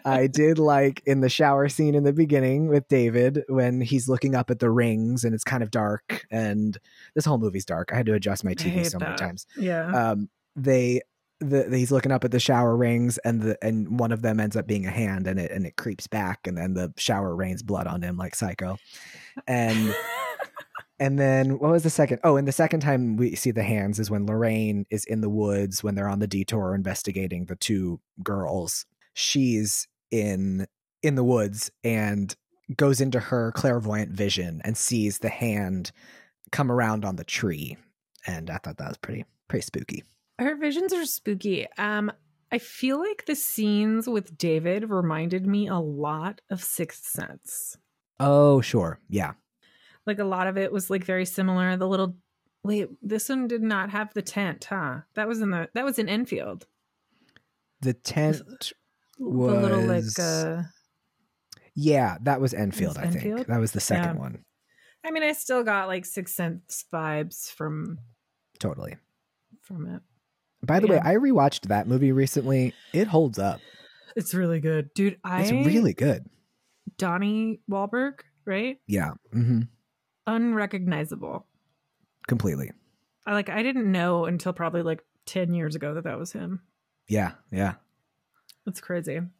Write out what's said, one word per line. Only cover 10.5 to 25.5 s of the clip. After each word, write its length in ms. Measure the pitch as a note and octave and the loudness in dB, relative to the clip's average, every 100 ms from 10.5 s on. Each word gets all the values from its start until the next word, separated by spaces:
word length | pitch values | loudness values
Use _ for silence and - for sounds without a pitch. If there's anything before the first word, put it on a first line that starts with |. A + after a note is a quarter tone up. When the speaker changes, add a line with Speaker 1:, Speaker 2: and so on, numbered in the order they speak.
Speaker 1:
they, 480 | - C3 C3 B2 B2 - _ _ _ | -2 4 4 4 0 -2 _ _ _
the, 280 | C#3+ C#3 A2+ | 0 2 2
he's 220 | B2+ B2 | 0 4
looking 200 | C3+ C3+ | 2 2
up 120 | C3 | 0
at 60 | B2 | 2
the 100 | B2 | 2
shower 340 | - B2 A#2+ | 4 4 4
rings, 440 | A#2 A#2+ A#2 B2 A#2 | 4 4 4 2 0
and 240 | A#2 A#2 | 0 2
the, 160 | G#2+ G#2+ | 0 0
and 380 | G#2+ A2 G#2 A#2+ | 0 0 0 0
one 100 | A#2 | 0
of 120 | A2+ | 2
them 180 | A#2 G#2+ | 2 2
ends 160 | G#2+ A2 | 2 -2
up 100 | G#2 | 0
being 200 | G2+ F#2 | -2 0
a 40 | |
hand, 360 | F#2 G#2+ F#2+ F#2 | 0 0 0 -2
and 120 | F#2+ | -2
it, 120 | E2+ | -2
and 160 | F#2+ F2 | -4 -4
it 100 | - | -4
creeps 300 | A#2 G2 - | -6 -8 -6
back, 400 | G#2+ F#2 - F#2 | -4 -2 -4 -6
and 100 | F2 | -4
then 160 | F2+ | -2
the 220 | F#2 F2+ - | -2 -4 -4
shower 400 | - G2+ G2 E2+ | -2 0 0 -2
rains 260 | F#2 F#2 | -4 -4
blood 240 | A2+ G2 F2 | -4 -4 -2
on 140 | F2 | -4
him 160 | F2 - | -4 -6
like 180 | F2+ | -6
Psycho. 440 | - G2 - F#2 F#2+ - - - - - - - | -6 -6 -4 -6 -8 -12 -20 -20 -20 -18 -14 -4
And 480 | B2 A2+ A2 G#2+ A#4 | 0 2 2 0 -2
Speaker 2:
<laughs> 40 | A#4 B4 C6 - - - - - - _ | -4 -6 -6 -8 -12 -12 -16 -18 -18 _
Speaker 1:
and 200 | C#3 C#3 | 0 2
then 400 | C3+ C3+ C3+ C3+ | 4 4 2 2
what 120 | D3 | 4
was 120 | E3+ | 4
the 80 | D#3+ | 2
second? 300 | - C#3+ A#2+ | 2 2 4
Oh, 120 | E3+ C#3 | 4 4
and 120 | C#3 | 2
the 40 | |
second 280 | C3 D#3+ E3 | 2 2 2
time 360 | C#3+ C3+ A#2+ A2 | 2 2 2 2
we 180 | B2 | 0
see 160 | E2 B2+ | 2 -2
the 120 | A2+ | 0
hands 360 | G#2 G#2+ G2 G#2 | 0 0 0 -2
is 120 | G#2 | -2
when 160 | G#2 G2+ | -2 0
Lorraine 600 | A2 A#2 A2 G#2+ G2+ G2+ | 2 2 2 0 0 -2
is 140 | G#2+ | -4
in 160 | - A2 | -2 -2
the 80 | G#2 | 0
woods 560 | G#2+ G#2 | 0 2